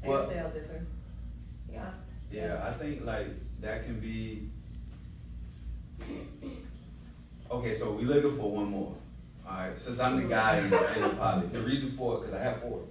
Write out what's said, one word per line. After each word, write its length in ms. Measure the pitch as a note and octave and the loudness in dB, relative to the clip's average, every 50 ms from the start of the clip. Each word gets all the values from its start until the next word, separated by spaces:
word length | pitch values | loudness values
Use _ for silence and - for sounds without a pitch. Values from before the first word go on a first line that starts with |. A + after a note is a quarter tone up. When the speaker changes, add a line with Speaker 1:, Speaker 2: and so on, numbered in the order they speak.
| - | 2
Speaker 1:
I 40 | C3+ | 4
Speaker 2:
Well, 100 | C3+ C#3 C3+ | 4 4 4
Speaker 1:
guess 80 | - F3+ | 2 0
they 60 | - | -2
all 100 | E3 D#3+ | -2 -2
differ. 360 | - - - - - - F3 - - - - - - - - - - - - - - - - - | -4 -4 -6 -6 -6 -6 -6 -6 -6 -8 -8 -10 -10 -8 -8 -8 -8 -10 -10 -12 -10 -10 -10 -8
Speaker 3:
Yeah. 180 | - - G3+ F#3+ F#3 - - - - - - - | -6 -6 -6 -6 -8 -10 -10 -10 -10 -10 -10 -8
Speaker 2:
yeah, 140 | - - F2 | -4 -2 -2
Speaker 1:
Yeah. 220 | E2+ - - F#2+ A#2 | 0 0 0 -2 -2
Speaker 2:
I 40 | A#2+ | -2
think, 300 | - D3+ D3 D3 - - | -2 -2 -4 -4 -2 -2
like, 240 | A#2 A2 G#2+ G2+ - - - - - - - | -2 -2 -2 -2 -4 -4 -6 -8 -8 -8 -6
that 220 | - A2 A2 A2+ A#2 | -4 -4 -4 -4 -2
can 140 | A#2+ A2+ G#2+ | -4 -4 -4
be, 520 | G#2+ A2 A2+ A2+ A2+ A2 G#2+ G#2 G#2+ - - - - - - - - - - - - - - - - - - - - - - - - - - - - - - - - - - - - - - - - - - - - - - - - - - - - - - - - - - - - - | -2 -2 -2 -2 -4 -4 -4 -6 -6 -8 -8 -10 -10 -10 -10 -10 -10 -10 -12 -12 -12 -12 -12 -12 -12 -10 -8 -8 -8 -10 -10 -8 -8 -6 -6 -6 -8 -10 -10 -10 -8 -8 -8 -8 -8 -10 -12 -10 -10 -10 -8 -8 -10 -12 -12 -12 -14 -14 -14 -14 -14 -14 -14 -16 -16 -16 -16 -16 -6 -4
okay, 240 | B2 B2 A#2 A2+ G#2+ | -2 -2 0 0 0
so 180 | A2 A2 G#2+ | 0 0 0
we 120 | G#2 G#2+ A#2 | 2 2 4
looking 320 | B2+ C#3+ D3 - - - | 8 8 10 8 8 4
for 140 | G#2+ G#2 G2+ | 4 0 0
one 160 | G#2 G#2 G2+ G2+ | 2 2 0 0
more. 240 | G#2 G2+ F#2+ - - - - - - - - - - - - F#2+ | 0 -2 -2 -4 -6 -10 -12 -14 -14 -14 -14 -14 -16 -14 -10 -8
All 80 | F#2+ | -4
right, 240 | F#2+ F#2 F#2 - - | -4 -4 -4 -6 -6
since 180 | - B2 A#2+ A#2+ | -6 -6 0 2
I'm 180 | - - C3 | 4 4 4
the 120 | C3 A#2+ A#2 | 4 4 4
guy 300 | - C3 C3 - - - | 6 6 8 8 8 8
in, 60 | G2+ | 8
in 340 | G2 - - - - - - | 8 8 8 8 6 4 4
the 140 | - - - - | 4 4 4 4
poly, 280 | - - - F#2+ - | 4 4 4 4 2
the 160 | - A#2 A#2 | 2 0 0
reason 340 | A2 A#2+ C3+ C#3 C3+ - - | 2 4 2 2 2 -2 -2
for 220 | - B2+ A#2 - - | 0 0 2 2 0
it, 60 | - | -2
'cause 80 | - - | -2 -2
I 80 | - | 0
have 180 | - - - - | 0 0 0 0
four. 220 | - A#2+ - - - - | -2 -4 -4 -4 -6 -10